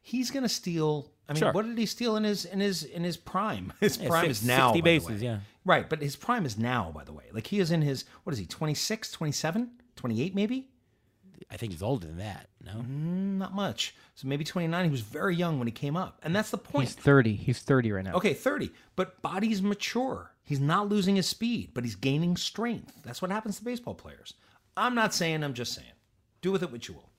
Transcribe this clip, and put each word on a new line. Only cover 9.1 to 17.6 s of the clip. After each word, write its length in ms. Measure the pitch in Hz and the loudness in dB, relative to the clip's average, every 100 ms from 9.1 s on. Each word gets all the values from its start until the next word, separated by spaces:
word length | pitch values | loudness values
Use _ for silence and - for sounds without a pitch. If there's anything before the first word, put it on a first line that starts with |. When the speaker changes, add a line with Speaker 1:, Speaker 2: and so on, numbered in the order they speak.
Speaker 1:
twenty-seven, 580 | - 156 135 156 190 247 - _ - | -4 -4 -2 -2 -2 -4 -10 _ -8
twenty-eight 380 | 127 110 170 | -2 0 0
maybe? 340 | 190 208 262 262 _ _ _ _ _ 190 - - | 0 0 -2 -8 _ _ _ _ _ -20 -20 -16
Speaker 2:
I 80 | 101 | -10
think 160 | 113 | -8
he's 80 | 80 | -4
older 240 | 101 135 80 | -2 -2 -4
than 100 | 82 | -8
that, 280 | 104 92 - _ | -8 -10 -16 _
no? 80 | - | -14
Speaker 1:
Mm, 640 | 107 120 139 160 180 196 190 | -10 -8 -4 -2 -2 -2 -2
not 160 | 190 | -4
much. 420 | 190 190 110 - - - - | -4 -4 -4 -8 -8 -20 -10
So 120 | 131 | -4
maybe 160 | 143 | -4
twenty-nine. 420 | 160 185 165 170 175 | -2 -2 -2 2 0
He 60 | |
was 100 | 135 | 0
very 340 | 104 147 196 170 | -4 -2 0 2
young 220 | 175 147 | 0 0
when 100 | 117 | -2
he 40 | |
came 260 | 113 143 165 | -4 -2 -2
up. 220 | 185 - | -4 -8
And 120 | 156 190 | -2 -2
that's 160 | 214 | -2
the 60 | 208 | -6
point. 300 | - - 127 | -2 0 0
Speaker 3:
He's 80 | - | 2
thirty. 400 | - 139 113 104 | 8 8 8 2
He's 240 | - | 0
thirty 320 | 120 | -2